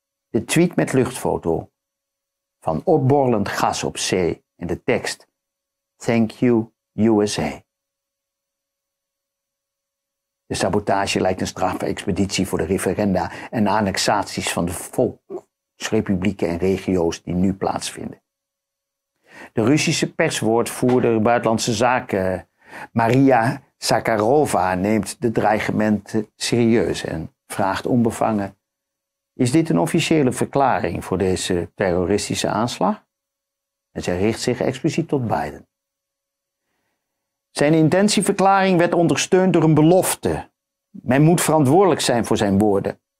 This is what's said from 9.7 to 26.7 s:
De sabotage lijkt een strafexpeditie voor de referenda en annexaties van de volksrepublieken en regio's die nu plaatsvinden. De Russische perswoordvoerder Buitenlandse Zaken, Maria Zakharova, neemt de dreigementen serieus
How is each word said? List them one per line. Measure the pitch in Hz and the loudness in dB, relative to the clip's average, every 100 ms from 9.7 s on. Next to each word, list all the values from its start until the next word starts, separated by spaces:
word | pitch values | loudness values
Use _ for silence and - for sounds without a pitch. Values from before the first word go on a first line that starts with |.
| _ _ _ _ _ _ _ - | _ _ _ _ _ _ _ -10
De | |
sabotage | - 101 101 101 98 98 98 | -4 -2 -2 0 -2 0 0
lijkt | 92 95 | 0 -2
een | 98 | -6
strafexpeditie | - 92 - - - - 90 98 - 95 | -4 -4 -4 -6 -6 -4 -2 -2 -2 -2
voor | 87 | -2
de | |
referenda | 82 92 98 90 104 90 80 - - | -2 -2 -2 -2 0 0 -2 -10 -8
en | 123 104 | -2 0
annexaties | 104 98 92 - 104 95 - 92 | 0 0 -2 0 0 -2 -6 -6
van | - | -4
de | 87 | -4
volksrepublieken | 87 - - 117 - - - _ _ _ - - 110 104 95 98 98 85 | -6 -8 -2 -2 -4 -14 -16 _ _ _ -12 -4 -2 0 -2 -2 -4 -4
en | 87 | -2
regio's | 95 92 - 92 85 - | -2 -2 0 0 0 -4
die | - | -6
nu | 87 98 | -2 0
plaatsvinden. | 95 85 - - - - - _ _ _ _ _ _ _ _ _ _ _ - - | 0 -4 -6 -8 -12 -14 -16 _ _ _ _ _ _ _ _ _ _ _ -20 -8
De | - | -2
Russische | 110 151 - 147 160 | 2 2 2 -2 -2
perswoordvoerder | - 160 - 107 113 113 - 127 123 120 113 | -2 -2 0 0 0 -2 -2 2 2 2 2
Buitenlandse | 110 120 113 110 - | 2 2 0 -2 -2
Zaken, | 107 123 123 123 101 92 90 - _ - - - | 0 0 0 -2 -4 -2 -4 -10 _ -20 -20 -6
Maria | 113 117 127 139 120 117 - _ - | -2 2 4 6 4 2 -4 _ -8
Zakharova, | - 120 117 110 107 151 139 101 92 | -2 0 0 0 2 2 2 0 0
neemt | 92 101 110 - - | 0 0 0 -2 -4
de | 120 | -2
dreigementen | 113 104 107 - 101 107 104 - 113 107 - | 0 0 0 0 0 0 0 -2 -6 -6 -8
serieus | - 120 117 | -2 2 4